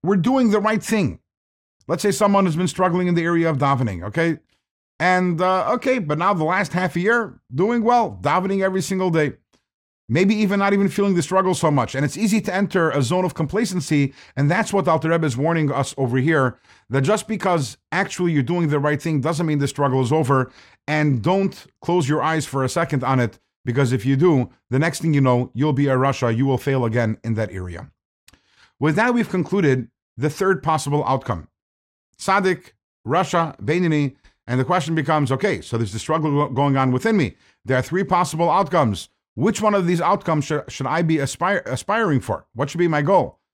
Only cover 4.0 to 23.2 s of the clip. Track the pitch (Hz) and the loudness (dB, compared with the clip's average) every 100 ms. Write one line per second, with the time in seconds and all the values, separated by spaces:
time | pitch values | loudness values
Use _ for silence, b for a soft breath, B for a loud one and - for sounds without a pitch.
4 | 95 165 165 156 _ _ _ _ _ _ | -6 -2 -2 -2 _ _ _ _ _ _
5 | 170 185 180 165 185 185 156 240 269 254 | 0 2 0 0 0 0 0 -2 0 -2
6 | 156 156 180 185 156 185 202 175 185 175 | -2 -2 0 0 0 -2 -2 -2 -2 0
7 | 190 233 214 - _ 127 196 240 220 240 | 0 0 -2 -10 _ -2 0 2 2 2
8 | 196 98 139 165 190 196 190 190 - 190 | 2 -2 -2 0 0 0 0 -2 -2 -2
9 | 185 160 151 - _ _ _ _ _ _ | 0 2 0 -4 _ _ _ _ _ _
10 | - 131 190 214 208 202 196 202 196 170 | -2 2 4 4 2 2 2 2 0 2
11 | 202 180 147 190 185 180 165 143 113 131 | 2 2 2 2 2 0 2 2 0 -2
12 | 147 - 214 214 - 185 208 190 165 135 | -4 -2 0 0 0 -2 0 0 0 0
13 | 120 180 180 - 147 185 233 180 139 151 | 0 0 -2 -2 -4 -2 -2 -4 0 0
14 | 139 B B - 147 185 226 196 175 156 | 0 B B -2 0 2 0 0 2 2
15 | 160 165 160 117 151 165 147 131 143 - | 2 0 0 0 0 0 0 0 -4 -2
16 | 131 127 139 156 127 b b b b 127 | -2 0 2 2 2 b b b b 0
17 | 135 214 - 220 196 175 135 - _ 175 | 2 0 -2 -4 0 0 -2 -10 _ -4
18 | 196 - 180 151 127 175 160 147 147 151 | -4 -2 0 0 0 0 0 0 0 -2
19 | 170 151 139 160 165 147 139 - 139 131 | -2 -2 -2 -2 -2 -2 -2 -2 0 0
20 | 123 156 135 135 127 B B B - 151 | 2 0 2 0 0 B B B -4 0
21 | 151 127 104 190 196 - - _ - 180 | 0 0 0 0 0 -4 -20 _ -2 -2
22 | 135 151 147 160 143 139 131 - 165 143 | 0 0 0 -2 -4 -4 -2 -2 -2 -2
23 | 123 131 | 0 0